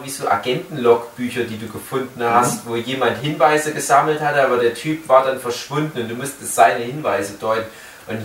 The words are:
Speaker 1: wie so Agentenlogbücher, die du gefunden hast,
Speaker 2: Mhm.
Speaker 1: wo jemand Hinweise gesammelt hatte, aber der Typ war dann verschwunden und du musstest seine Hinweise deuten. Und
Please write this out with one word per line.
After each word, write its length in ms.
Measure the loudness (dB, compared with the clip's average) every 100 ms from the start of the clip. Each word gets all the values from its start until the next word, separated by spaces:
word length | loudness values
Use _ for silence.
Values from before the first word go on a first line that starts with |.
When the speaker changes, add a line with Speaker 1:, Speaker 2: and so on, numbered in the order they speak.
Speaker 1:
wie 40 | -6
so 180 | -6 -2
Agentenlogbücher, 1160 | -2 0 -4 -4 0 4 4 2 -8 -6 -4
die 160 | -4 -6
du 80 | -10
gefunden 540 | -12 -6 -6 -6 -4
hast, 400 | 2 4 2 0
Speaker 2:
Mhm. 60 | -4
Speaker 1:
wo 60 | -6
jemand 420 | -4 -2 0 0
Hinweise 540 | -2 2 4 4 0
gesammelt 500 | -4 2 4 4 2
hatte, 200 | 0 2
aber 140 | 4 4
der 160 | 2
Typ 340 | 0 -2 -4 4
war 200 | 4 4
dann 120 | 0
verschwunden 600 | -4 -6 -6 -4 -4 -4
und 80 | -6
du 60 |
musstest 400 | -6 -8 -10 -2
seine 280 | 4 4 4
Hinweise 520 | -4 -4 -2 -2 -2 -4
deuten. 280 | -2 -2 -4 -10 -20 -18 -10
Und 140 | -8